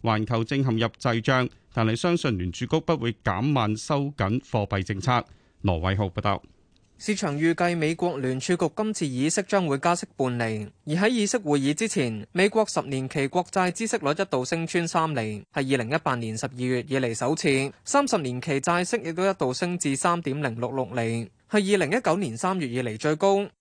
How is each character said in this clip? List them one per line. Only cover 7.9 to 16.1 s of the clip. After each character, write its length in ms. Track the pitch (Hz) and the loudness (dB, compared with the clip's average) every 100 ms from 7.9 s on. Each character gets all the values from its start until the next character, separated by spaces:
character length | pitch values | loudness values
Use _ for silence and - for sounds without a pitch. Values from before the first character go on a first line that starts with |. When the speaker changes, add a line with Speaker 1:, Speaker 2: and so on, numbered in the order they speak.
Speaker 2:
國 240 | 165 175 139 | 0 -2 0
聯 220 | 131 131 | -2 -2
儲 160 | - 175 | 0 0
局 160 | 165 | 0
今 180 | - 220 | 0 -4
次 120 | 214 | -2
議 260 | 156 127 147 | -2 0 0
息 100 | 208 | 0
將 220 | 190 202 | 0 2
會 140 | 170 139 | 2 2
加 160 | 170 | 2
息 100 | 175 - - | 0 -4 -2
半 200 | 131 120 | -2 0
厘， 320 | 117 107 101 _ | -2 -2 -6 _
而 100 | - 165 | -4 2
喺 120 | 214 | 2
議 160 | 247 202 | 2 2
息 80 | 247 | 0
會 220 | 175 147 | 2 2
議 120 | 135 | 2
之 140 | 151 220 | 0 -2
前， 400 | 196 123 110 - | 0 -2 -4 -4
美 160 | 175 202 | 2 2
國 180 | 220 208 | 4 0
十 160 | 170 | -2
年 260 | 139 135 131 | -2 -4 -2
期 200 | 151 135 | -2 0
國 160 | 180 | 0
債 260 | 170 196 180 | 0 0 0
孳 160 | - 220 | 0 -2
息 100 | 220 | 0
率 120 | 143 | 0
一 140 | 156 | 0
度 200 | 196 135 | 0 0
升 220 | 127 165 165 | 0 -2 0
穿 220 | 180 165 | 0 0
三 260 | 175 160 | 0 0
厘， 300 | 139 107 104 - | 0 -4 -6 -6
係 220 | 151 135 | -4 0
二 20 | 135 | 0
零 60 | 113 | 0
一 60 | 160 | -2
八 140 | 151 | 0